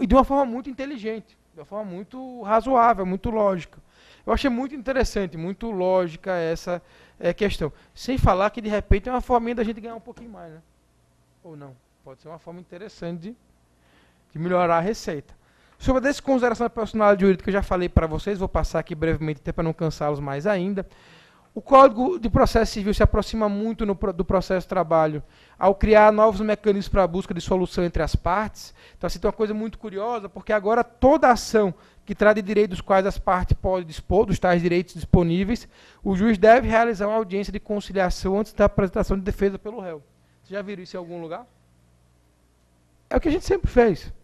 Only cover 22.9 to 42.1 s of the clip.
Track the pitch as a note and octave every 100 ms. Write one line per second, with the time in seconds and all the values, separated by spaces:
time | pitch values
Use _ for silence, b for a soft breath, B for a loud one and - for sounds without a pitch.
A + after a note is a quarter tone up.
22.9 | G3 G#3 G#3+ F#3+ A3+ G#3+ G3+ A3 A3+ G#3
23.9 | G3 G#3+ F3+ F3+ F#3+ - F#3 - F#3+ D#3+
24.9 | E3 D#3 D3+ b b b b F#3+ G3 G3+
25.9 | G#3+ G#3+ G#3 A3 G3 G#3+ G#3 G#3+ G3+ -
26.9 | G3+ F3+ F3 - F3 - F#3 F3+ - F3
27.9 | E3 D3 - F3 F#3+ G#3+ - - b b
28.9 | b F3 E3+ G#3 F#3+ G#3+ G#3+ A3 - A3
29.9 | G3 A3 A#3+ G3 - - G#3+ G3 A#3 A#3
30.9 | - B3+ D4 C4 A3+ - A3 G3+ - b
31.9 | b - G#3 G#3 G#3+ G3 G#3 G#3 F#3 -
32.9 | G3 F#3+ - - F3+ F3+ - G3 F#3 E3
33.9 | D#3 - F#3+ G#3 F3+ F#3 F3 F3 F3 F3
34.9 | E3 - F3+ E3+ E3+ G3 A#3+ - b b
35.9 | b G#3 F#3 A3 G3+ G#3+ A#3+ A3 A3 A#3
36.9 | G3 G#3 A3+ G#3 G3 G3 G3+ - G#3 -
37.9 | F#3 F3+ - F#3+ G3 G#3+ - G3+ - G3
38.9 | A3 F#3+ G3 F#3+ - G3+ F#3+ G#3+ A#3 F#3
39.9 | D#3 - _ _ _ - G3 G3 G3 F3+
40.9 | F#3 E3+ F3 E3 F3+ B3 _ _ _ _
41.9 | _ _